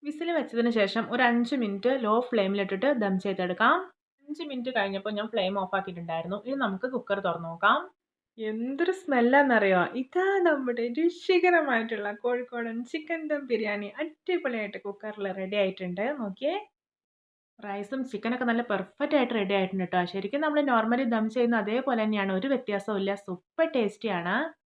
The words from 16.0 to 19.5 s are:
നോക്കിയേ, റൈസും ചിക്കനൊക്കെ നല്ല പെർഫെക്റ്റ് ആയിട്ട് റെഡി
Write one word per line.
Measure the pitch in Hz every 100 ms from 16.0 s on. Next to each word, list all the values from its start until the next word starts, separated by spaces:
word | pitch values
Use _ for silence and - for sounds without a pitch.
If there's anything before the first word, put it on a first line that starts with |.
| 220 294
നോക്കിയേ, | 214 185 277 381 415 _ _ _ _ _ _ _ _ _ 208
റൈസും | 202 202 269 254
ചിക്കനൊക്കെ | 202 226 247 247
നല്ല | 233 240
പെർഫെക്റ്റ് | 196 196 _ 294 302
ആയിട്ട് | 247 233
റെഡി | 202